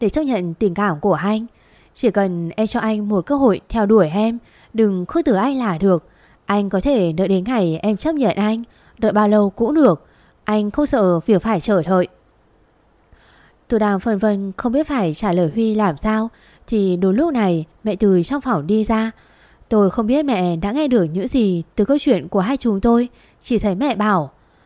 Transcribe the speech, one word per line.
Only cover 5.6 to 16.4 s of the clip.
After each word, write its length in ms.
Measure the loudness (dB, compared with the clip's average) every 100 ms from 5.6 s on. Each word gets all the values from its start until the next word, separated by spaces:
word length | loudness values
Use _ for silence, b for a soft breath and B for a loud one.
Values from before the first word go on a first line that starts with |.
| -2 0
được. 300 | 2 2 -2 b b b -4
Anh 240 | -2 0
có 100 | -2
thể 320 | 0 2 0
đợi 160 | 0 0
đến 160 | 0
ngày 340 | 0 0 0 0
em 140 | -2 -2
chấp 160 | -2
nhận 240 | 0 0 0
anh, 260 | -2 -2 -8 b b b
đợi 140 | 0
bao 160 | 2 4
lâu 220 | 4 2
cũng 240 | 0 0
được. 320 | 4 4 4 b b b b
Anh 260 | -4 -2 -2
không 160 | -2 -2
sợ 340 | 2 2 2
việc 220 | 2 0
phải 180 | 0 -4
chờ 220 | 0 0
đợi. 260 | 2 0 0 _ _ _ _ _ _ _ _ _ _ b b b b b -4
Tôi 120 | 0
đang 200 | 0 0
phân 180 | -2 0
vân 340 | 0 -2 -4 -6
không 160 | -2
biết 160 | -2 -2
phải 260 | -2 -2
trả 180 | -2 -2
lời 180 | 0 0
Huy 200 | 0 -2
làm 220 | 0 -2 -2
sao, 320 | -2 -2 -4 b